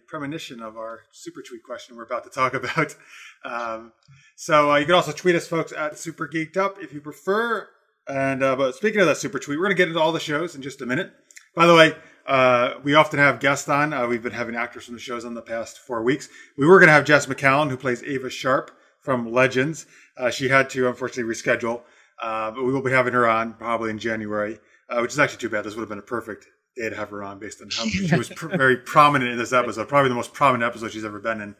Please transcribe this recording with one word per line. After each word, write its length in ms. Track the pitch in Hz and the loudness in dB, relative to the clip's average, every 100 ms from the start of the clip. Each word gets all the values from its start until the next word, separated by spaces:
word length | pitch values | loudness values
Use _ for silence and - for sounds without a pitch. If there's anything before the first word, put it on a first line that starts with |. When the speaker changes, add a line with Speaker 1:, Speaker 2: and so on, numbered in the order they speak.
| _ | _
Speaker 1:
premonition 540 | 156 139 156 - 120 | -12 -10 -10 -12 -14
of 160 | 110 113 | -16 -14
our 240 | 113 113 _ | -14 -14 _
Super 280 | - 170 147 | -20 -18 -16
Tweet 220 | 127 117 | -16 -18
question 340 | - 117 - 117 | -14 -16 -16 -16
we're 80 | |
about 200 | 113 120 | -10 -8
to 60 | - | -8
talk 220 | 135 127 | -2 -2
<laughs> 80 | 131 | -2
about. 320 | 123 160 151 - - - - - | -4 -2 -4 -6 -20 -20 -20 -18
Um, 500 | 131 120 117 113 117 _ _ _ _ - | -12 -8 -8 -10 -14 _ _ _ _ -14
so, 360 | - 151 147 | 2 4 4
uh, 40 | 147 | 2
you 80 | |
can 100 | 147 | 4
also 180 | 180 156 | 2 2
tweet 220 | 147 180 | -2 0
us, 140 | 170 - | 0 0
folks, 240 | 165 156 | -4 -4
at 260 | 160 151 - | -6 -8 -8
Super 300 | 165 151 151 | -14 -10 -8
Geeked 300 | 160 156 185 | -8 -6 -4
Up 180 | 196 196 | -4 -6
if 140 | 151 | -14
you 80 | 147 | -14
prefer. 680 | 147 143 185 208 - 208 - _ _ _ - | -16 -8 -2 -2 -2 -4 -8 _ _ _ -8
And, 360 | 139 135 131 | -2 -2 0
uh, 140 | 135 131 | 0 2
but 180 | 135 | 0
speaking 260 | 123 214 202 | 0 0 2
of 60 | 165 | 2
that 100 | 131 | 2
Super 220 | 139 131 | -4 -6
Tweet, 200 | - 147 | -6 -2
we're 60 | |
gonna 100 | 196 | 0
get 140 | 180 175 | 2 0
into 120 | 165 | 2
all 120 | 160 | 0
the 80 | 160 | 0
shows 340 | 151 147 170 | -4 -4 -6
in 60 | 139 | -10
just 220 | 135 - | -14 -10
a 40 | 123 | -4
minute. 240 | 139 - _ _ - _ | -4 -4 _ _ -20 _
By 120 | - 170 | 4 8
the 80 | |
way, 200 | 165 156 - - _ - | 8 8 4 -12 _ 0
uh, 480 | 135 127 123 131 - | 4 4 4 2 -2
we 120 | 143 | 2
often 240 | 151 147 143 | 4 4 4
have 220 | 143 117 | 4 4
guests 280 | 139 139 - | 0 0 0
on. 260 | 143 147 | 0 0
Uh, 120 | 143 120 | -2 -2
we've 160 | 120 | -2
been 100 | 117 | -4
having 240 | 113 113 117 | -6 -6 -6
actors 280 | 120 120 | -8 -10
from 100 | 120 | -16
the 60 | 117 | -14
shows 240 | - 120 | -10 -10
on 80 | 120 | -8
the 80 | 117 | -12
past 380 | 110 117 107 - | -8 -8 -8 -14
four 240 | - 117 | -8 -2
weeks. 260 | 117 147 - - - - | 0 -2 -4 -20 -14 0
We 80 | 147 | 8
were 140 | 190 | 10
gonna 120 | 170 | 10
have 140 | 147 135 | 8 6
Jess 180 | 143 | 4
McCallan, 460 | 135 127 139 139 151 | 2 -2 2 2 0
who 80 | 127 | -2
plays 240 | 135 120 | -4 -4
Ava 260 | - 135 123 | -4 -8 -8
Sharp 440 | - 135 147 - - _ _ | -6 -2 -2 -2 -16 _ _
from 320 | - 123 113 | -4 -4 0
Legends. 540 | 123 131 127 143 156 - _ _ - | 2 2 2 -2 -4 -14 _ _ -6
Uh, 100 | 123 | -4
she 200 | 123 131 | -2 2
had 180 | 135 131 | 2 2
to, 160 | 135 127 | -2 -2
unfortunately, 440 | 117 123 131 113 | -2 -6 -6 -6
reschedule. 480 | 110 - 117 117 120 - _ _ - | -4 -2 0 -2 -6 -10 _ _ -12
Uh, 300 | 113 110 110 | -8 -6 -6
but 140 | 120 | -4
we 80 | 127 | -2
will 100 | 135 | -2
be 80 | 127 | 2
having 240 | 131 123 | 2 2
her 120 | 123 117 | 2 4
on 280 | 113 113 | 2 -2
probably 340 | 107 110 113 113 | -6 -4 -4 -4
in 100 | 107 | -4
January, 600 | 113 110 104 104 104 110 _ _ - | -6 -6 -4 -4 -4 -8 _ _ -8
uh, 80 | 120 | -4
which 120 | 120 | -2
is 60 | 139 | 0
actually 200 | 139 - | 0 -2
too 100 | 113 | -6
bad. 160 | 107 | -4
This 100 | 104 | -6
would 60 | 110 | -8
have 80 | 107 | -10
been 100 | 104 | -12
a 40 | |
perfect 440 | - 120 110 98 _ _ _ - | -10 -8 -8 -14 _ _ _ -10
day 140 | 110 | -8
to 60 | 101 | -8
have 120 | 104 | -10
her 140 | 101 | -12
on 160 | 101 98 | -14 -14
based 240 | 107 - | -16 -16
on 80 | 104 | -10
how 160 | - 214 | -6 -4
she 280 | 190 180 | -2 0
was 140 | 165 - | 0 0
pr-, 200 | - 160 | -8 -6
Speaker 2:
<laughs> 80 | 180 | 2
Speaker 1:
very 200 | 131 123 | 2 2
prominent 540 | - 156 147 143 123 | 2 6 6 4 0
in 80 | 120 | -4
this 160 | 113 | 0
episode, 340 | 127 120 110 104 | 0 0 -4 0
probably 220 | 143 135 | 2 2
the 40 | |
most 200 | 120 113 | 0 -6
prominent 340 | - 143 123 117 | 0 2 2 -2
episode 240 | 113 110 | -4 -8
she's 140 | 107 107 | -8 -10
ever 120 | 104 | -8
been 220 | 113 110 | -6 -6
in 160 | 104 101 | -8 -16